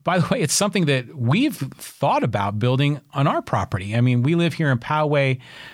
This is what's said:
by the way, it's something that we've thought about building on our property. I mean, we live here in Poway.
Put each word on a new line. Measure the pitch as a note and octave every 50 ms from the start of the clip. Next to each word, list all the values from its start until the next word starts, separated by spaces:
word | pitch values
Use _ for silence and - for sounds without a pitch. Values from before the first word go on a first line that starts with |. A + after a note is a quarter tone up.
| -
by | E3 F3+ F#3
the | C#3+ -
way, | G3 C4
it's | F3 D3 -
something | - G3+ G#3 - G#3 E3+
that | C#3+ C#3 C3 A#2+ A2+ -
we've | D3 A#2+ A#2+ C#3+ G#3 C#4 D4+ F#3
thought | - C#3+ C3 - - - - - - - D3+ A3+ D4
about | C#4+ C3 G#2 G#2 G2+ G2+ G2+ G#2+
building | A2+ B2 C3 C3 C#3+ C#3+ D3 C#3+ - _ -
on | C3+ C#3
our | D#3+ C4 E4+
property. | - - - A2 F#2 - - F#2+ F#2+ G2 G#2+
I | A#2+
mean, | A#2+ B2+ B2 A#2+
we | A#2+ C#3+ E3+
live | E3+ E3+ E3 -
here | - E3 C#3+
in | C3 A#2
Poway. | - - D3+ D#3 D#3 D3+ D3+ C#3+ C#3 C3 C3 C3 - - - - - -